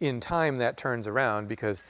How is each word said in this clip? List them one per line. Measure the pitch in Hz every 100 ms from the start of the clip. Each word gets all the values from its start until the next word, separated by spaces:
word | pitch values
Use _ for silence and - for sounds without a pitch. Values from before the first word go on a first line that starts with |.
in | 147 123
time | - 170 160 131
that | 120 -
turns | 135 120 107
around, | 110 131 104 104
because | 113 110 98 -